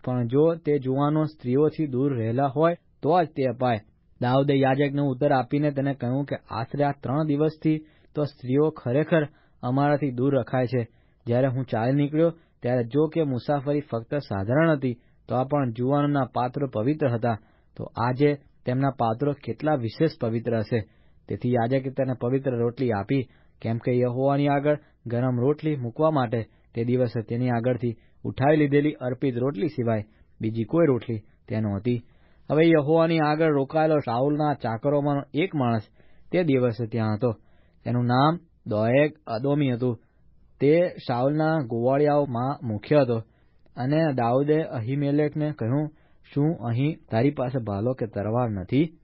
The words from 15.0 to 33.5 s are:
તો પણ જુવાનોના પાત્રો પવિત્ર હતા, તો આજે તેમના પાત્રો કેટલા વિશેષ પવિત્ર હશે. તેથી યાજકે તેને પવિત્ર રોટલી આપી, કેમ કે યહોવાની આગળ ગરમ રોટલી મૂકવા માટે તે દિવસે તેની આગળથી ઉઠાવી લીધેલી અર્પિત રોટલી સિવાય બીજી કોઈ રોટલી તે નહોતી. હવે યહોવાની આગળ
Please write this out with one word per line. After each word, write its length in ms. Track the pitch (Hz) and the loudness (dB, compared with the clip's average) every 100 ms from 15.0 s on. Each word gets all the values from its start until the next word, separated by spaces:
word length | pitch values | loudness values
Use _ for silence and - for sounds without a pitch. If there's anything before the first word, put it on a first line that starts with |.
| _ _ - | _ _ -4
તો 160 | 123 | -4
પણ 280 | 135 147 127 | 0 -2 -2
જુવાનોના 540 | 113 127 143 147 143 127 | -2 0 0 2 0 -2
પાત્રો 340 | - 123 135 139 | -2 -4 -4 -4
પવિત્ર 420 | 110 117 156 147 | -2 -2 0 0
હતા, 280 | 117 120 110 _ _ _ | 0 -2 -4 _ _ _
તો 160 | - - - | -14 -12 -4
આજે 400 | 120 127 147 143 _ _ | -4 2 2 0 _ _
તેમના 240 | - 127 139 | -4 0 0
પાત્રો 440 | 135 117 113 143 | 0 -2 0 -2
કેટલા 420 | 139 - 110 151 | -4 -8 -4 -2
વિશેષ 340 | 147 113 - 160 - | -2 -2 0 -2 0
પવિત્ર 360 | 117 113 117 113 | -4 -2 -2 -2
હશે. 320 | 107 117 - _ _ _ - | 0 -2 -4 _ _ _ -10
તેથી 260 | 104 123 | -4 0
યાજકે 360 | 123 117 135 131 | 0 2 0 -2
તેને 240 | 127 131 127 | -4 -2 -2
પવિત્ર 300 | 120 135 135 | 0 0 0
રોટલી 400 | 120 120 117 127 | 0 -2 0 -2
આપી, 380 | 101 98 139 117 _ _ _ | 0 0 -2 -2 _ _ _
કેમ 160 | 113 117 | -4 -2
કે 200 | 135 123 | 0 2
યહોવાની 500 | 123 120 135 139 143 | 2 2 0 2 2
આગળ 320 | 143 147 147 _ _ 117 | 2 2 -2 _ _ -6
ગરમ 320 | 117 127 123 | -2 0 2
રોટલી 360 | 127 151 156 | 0 0 -2
મૂકવા 360 | 147 120 131 156 | -4 -6 0 2
માટે 360 | 151 120 117 104 _ _ | 2 0 -2 -6 _ _
તે 80 | 117 | -4
દિવસે 380 | 117 127 123 120 | 0 2 0 -2
તેની 280 | 110 117 127 | -4 -2 0
આગળથી 480 | 117 120 120 123 117 _ _ | 0 0 -2 -4 -6 _ _
ઉઠાવી 340 | 117 110 135 156 | -10 0 2 4
લીધેલી 340 | 143 143 147 | 4 2 2
અર્પિત 460 | 151 127 123 139 120 | -4 -6 -2 -2 0
રોટલી 300 | 131 180 170 | -2 -2 -4
સિવાય 380 | - 117 110 104 _ - _ | -2 -2 -2 -4 _ -20 _
બીજી 220 | 110 113 | -4 -4
કોઈ 220 | 110 165 160 | -2 2 4
રોટલી 320 | 123 - 110 - _ - | 2 -2 -8 -8 _ -8
તે 120 | 110 | -4
નહોતી. 440 | 107 98 123 120 - _ _ _ - | -2 -2 -2 -2 -6 _ _ _ -2
હવે 160 | 143 165 | 2 4
યહોવાની 520 | 160 143 165 165 165 | 4 4 2 2 2
આગળ 340 | 147 151 160 | 0 2 2